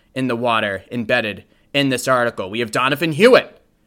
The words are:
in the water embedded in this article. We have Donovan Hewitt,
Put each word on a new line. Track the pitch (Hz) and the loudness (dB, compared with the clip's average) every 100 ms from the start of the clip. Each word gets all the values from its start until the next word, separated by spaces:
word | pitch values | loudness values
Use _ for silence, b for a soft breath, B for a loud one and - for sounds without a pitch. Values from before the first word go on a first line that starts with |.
| _ | _
in | 131 127 | -6 -4
the | 120 | -2
water | 120 110 107 95 - | -2 0 -2 -4 -8
embedded | 120 113 123 110 95 - _ _ | -6 -2 0 -2 -8 -14 _ _
in | 139 139 | -2 0
this | 123 - | -2 0
article. | 127 120 110 95 | 0 0 -4 -6
We | 113 | -4
have | 117 | -4
Donovan | 127 131 139 165 | -2 0 0 -2
Hewitt, | 147 233 208 - - _ _ | 4 6 6 2 -12 _ _